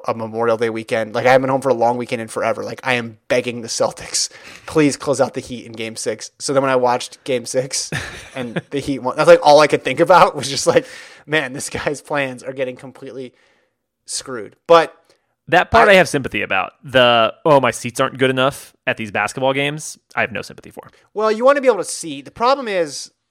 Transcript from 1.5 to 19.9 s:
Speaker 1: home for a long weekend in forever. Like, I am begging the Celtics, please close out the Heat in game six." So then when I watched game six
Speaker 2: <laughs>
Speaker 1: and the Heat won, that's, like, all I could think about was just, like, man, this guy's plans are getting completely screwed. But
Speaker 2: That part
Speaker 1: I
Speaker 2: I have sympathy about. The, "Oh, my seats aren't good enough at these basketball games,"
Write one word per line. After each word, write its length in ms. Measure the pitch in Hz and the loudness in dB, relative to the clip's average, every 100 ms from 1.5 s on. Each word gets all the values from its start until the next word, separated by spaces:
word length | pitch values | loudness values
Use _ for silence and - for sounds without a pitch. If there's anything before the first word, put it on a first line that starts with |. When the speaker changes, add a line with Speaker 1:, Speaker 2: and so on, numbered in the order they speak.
Speaker 1:
home 100 | 135 | 0
for 80 | 131 | 0
a 40 | |
long 220 | 117 117 123 | 2 0 0
weekend 260 | 120 120 | -4 -8
in 60 | 113 | -6
forever. 380 | - 113 104 104 | -4 -4 -4 -6
Like, 160 | 117 | -8
I 120 | 135 123 | -2 -2
am 220 | 113 110 - | -4 -10 -2
begging 320 | 123 123 120 | -2 -2 -6
the 80 | 113 | -6
Celtics, 600 | - 123 - - - - - - - - | -2 -2 -4 -8 -6 -6 -10 -20 -20 -4
please 320 | 160 147 - | 0 2 0
close 240 | - 127 | -2 0
out 140 | 123 131 | -2 -4
the 40 | |
Heat 260 | - 120 117 | -12 -14 -14
in 60 | |
game 240 | 113 113 113 | -10 -10 -8
six." 360 | 127 110 - - | -8 -8 -10 -10
So 140 | - | -2
then 100 | 139 | 0
when 60 | 135 | 2
I 60 | 127 | 2
watched 480 | 123 117 - - | 2 0 -4 -12
game 220 | - 127 113 | -6 -6 -4
six 440 | 131 135 - - - - | -4 -4 -6 -6 -8 -10
Speaker 2:
<laughs> 220 | - - 131 | -16 -14 -12
Speaker 1:
and 200 | 120 107 - | -8 -8 -6
the 80 | 143 | -6
Heat 200 | 143 131 | -4 -4
won, 160 | 127 147 | -4 2
that's, 140 | 151 | 6
like, 100 | 170 | 8
all 200 | 147 147 | 8 6
I 60 | 151 | 6
could 180 | 147 139 | 2 -2
think 160 | 127 | 0
about 340 | 165 175 190 151 | 4 6 4 0
was 140 | 135 | -8
just, 180 | 135 165 | -4 2
like, 180 | 160 139 - - - - | 0 0 -14 -20 -20 -4
man, 260 | 151 131 | -4 -4
this 160 | 135 - | -8 -10
guy's 320 | - 156 143 | -6 -6 -6
plans 400 | - 147 135 123 | -6 -4 -4 -8
are 120 | - | -10
getting 220 | 135 127 127 | -8 -8 -8
completely 580 | 131 - 135 120 127 _ _ _ _ _ _ _ - | -16 -18 -16 -14 -16 _ _ _ _ _ _ _ -14
screwed. 500 | - - 123 98 _ - | -12 -10 -12 -14 _ 4
But 300 | 170 156 _ _ _ _ _ - | 4 4 _ _ _ _ _ 0
Speaker 2:
That 220 | 165 175 | 2 4
part 160 | 226 220 | 4 6
Speaker 1:
I 60 | |
Speaker 2:
I 20 | 190 | 6
have 140 | 156 | 4
sympathy 320 | 143 110 104 | 0 -4 -6
about. 320 | 92 95 - - | -4 -4 -4 -10
The, 500 | 143 127 120 117 113 - 165 | 0 4 6 6 4 2 4
"Oh, 160 | 139 | 4
my 100 | 123 | 4
seats 280 | - 123 - | -2 -6 -2
aren't 160 | 131 135 | -2 0
good 120 | 131 | 0
enough 460 | 131 131 - - _ - | 2 -2 -2 -16 _ -6
at 120 | 120 | -6
these 140 | 110 | -4
basketball 420 | 104 104 - 135 | -4 -4 -2 -2
games," 440 | 135 143 151 - | -2 -2 -6 -12